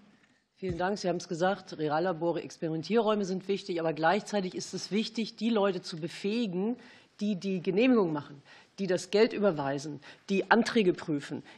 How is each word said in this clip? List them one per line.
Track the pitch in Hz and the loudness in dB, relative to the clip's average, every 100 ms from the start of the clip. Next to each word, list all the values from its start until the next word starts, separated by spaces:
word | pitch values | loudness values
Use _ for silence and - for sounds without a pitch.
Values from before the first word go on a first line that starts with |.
| - _ _ _ _ | -20 _ _ _ _
Vielen | - 190 170 | -10 -6 -2
Dank. | 180 202 | -2 0
Sie | 180 | -2
haben | 175 | -2
es | - | -4
gesagt, | 160 180 196 - 160 | 0 0 0 -6 -6
Reallabore, | 151 151 185 160 170 165 | -2 0 0 0 -2 -2
Experimentierräume | 139 - 165 160 156 226 214 208 185 | -6 -8 -4 -4 0 0 2 0 0
sind | 185 - | -4 -2
wichtig, | 196 - 170 | -4 -2 -2
aber | 160 | -2
gleichzeitig | 151 165 208 208 202 185 | 2 2 2 0 -4 -2
ist | 175 - | -6 -8
es | 185 - | -10 -4
wichtig, | 202 220 - 214 - | -2 -2 -4 -8 -4
die | 220 | 0
Leute | 220 202 180 | 2 2 0
zu | - 165 | -6 -8
befähigen, | 160 - 202 226 226 175 208 247 - - _ - | -8 -6 -2 -2 -2 -2 -2 -4 -10 -20 _ -6
die | 208 190 | -4 -2
die | 196 185 | -2 -2
Genehmigung | 175 185 262 240 175 | 0 4 6 6 4
machen, | 151 131 143 - - - - | 0 -6 -18 -20 -20 -20 -8
die | 190 | -2
das | 180 - | -2 2
Geld | 202 226 | 4 4
überweisen, | 220 202 151 139 143 151 147 - - - | 4 2 2 -2 -2 -4 -12 -14 -18 -2
die | 196 - | 0 4
Anträge | 214 226 240 185 | 4 4 4 2
prüfen. | - - 147 - 131 - | 2 0 -4 -4 -10 -12